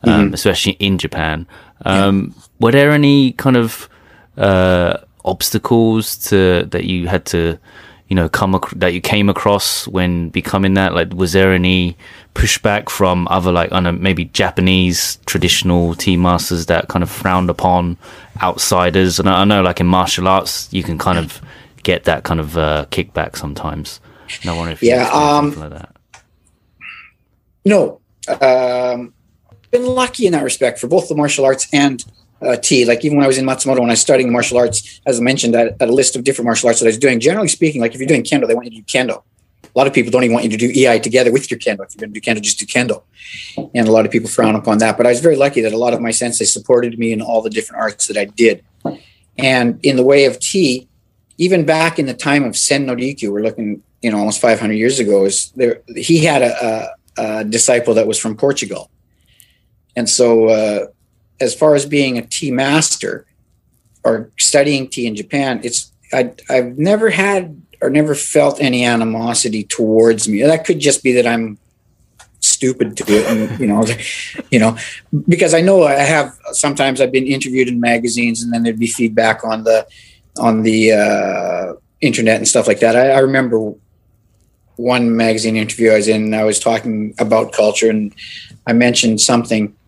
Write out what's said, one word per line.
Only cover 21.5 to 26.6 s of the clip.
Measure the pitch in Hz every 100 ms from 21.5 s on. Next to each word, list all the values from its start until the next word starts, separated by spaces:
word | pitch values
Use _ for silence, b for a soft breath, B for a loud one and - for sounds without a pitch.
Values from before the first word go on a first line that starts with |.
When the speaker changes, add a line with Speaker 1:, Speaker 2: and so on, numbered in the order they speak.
| B B B
Speaker 1:
get | - 90
that | - 80
kind | - 85
of, | 76 82
uh, | 78 76 73
kickback | - 85 - 80 -
sometimes. | 76 73 78 78 76 - B B B B
And | 92
I | 85
wonder | 85
if | 80
you | 113
Speaker 2:
Yeah, | 123 123
Speaker 1:
experienced | 147 147
Speaker 2:
um, | 147 147
Speaker 1:
something | 147 78
like | -
that. | 85 _ _ - _ _ _ _